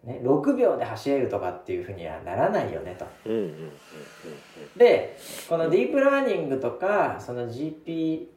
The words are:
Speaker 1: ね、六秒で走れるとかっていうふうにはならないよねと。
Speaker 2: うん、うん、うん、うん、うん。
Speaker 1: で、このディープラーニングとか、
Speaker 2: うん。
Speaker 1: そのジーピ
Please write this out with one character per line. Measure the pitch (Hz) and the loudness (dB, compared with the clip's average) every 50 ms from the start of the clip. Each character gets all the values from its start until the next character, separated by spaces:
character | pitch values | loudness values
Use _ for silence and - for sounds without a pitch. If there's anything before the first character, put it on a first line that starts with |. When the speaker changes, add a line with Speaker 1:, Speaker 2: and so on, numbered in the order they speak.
| - 120 123 | -10 -10 -10
Speaker 1:
ね、 | 123 120 | -4 2
六 | 123 143 - - 277 277 | 4 4 4 4 2 4
秒 | 247 247 208 - - | 4 4 4 4 2
で | - | -2
走 | 110 113 - - 139 | -6 -6 -6 -2 0
れ | 139 139 | 2 2
る | 123 104 | 2 0
と | 98 98 | 0 -2
か | 92 90 | -2 -4
っ | 87 - - | -6 -8 -8
て | - | -6
い | 92 87 | -6 -6
う | 90 | -6
ふ | - | -8
う | 101 | -10
に | 90 85 80 | -10 -10 -10
は | 78 - | -10 -10
な | - 85 87 | -8 -6 0
ら | 107 147 196 | 2 2 2
な | 220 185 131 | 2 2 0
い | 101 87 | -2 -4
よ | 80 | -6
ね | - 87 90 - | -8 -10 -10 -12
と。 | 82 - - - - | -12 -14 -14 -14 -6
Speaker 2:
う | 113 | -2
ん、 | |
う | 110 | -2
ん、 | 113 | -2
う | |
ん、 | 104 | -2
う | 85 | -4
ん、 | 76 | -6
う | 78 82 78 73 71 - - - 80 73 71 - - - 85 76 71 - - - - - - - | -10 -12 -14 -14 -18 -20 -20 -18 -18 -18 -18 -20 -18 -16 -16 -16 -16 -18 -20 -20 -18 -18 -18 4
ん。 | 180 | 6
Speaker 1:
で、 | 240 240 - - - - - - - - - - - - | 8 8 8 6 2 -4 -10 -14 -16 -14 -14 -14 -4 -2
こ | 165 165 | 0 0
の | 165 160 | 2 4
デ | 160 196 | 4 4
ィ | - - | 4 4
ー | - | 2
プ | 277 | 4
ラ | 269 277 277 277 269 | 4 6 4 4 2
ー | 247 | 2
ニ | 196 175 | 0 0
ン | 160 139 | -2 -2
グ | 135 - | -2 -2
と | - 120 | -2 -4
か、 | - - - 190 208 151 - - - | -4 -2 -2 0 2 2 2 0 0
Speaker 2:
う | - | -6
ん。 | |
Speaker 1:
そ | - - | -8 -8
の | 123 123 120 117 | -6 -6 -6 -6
ジ | 113 123 147 156 156 - | -6 -6 -6 -8 -8 -10
ー | - | -10
ピ | 165 165 165 160 160 160 156 - - - | -8 -4 -2 -2 -2 -2 -4 -6 -12 -16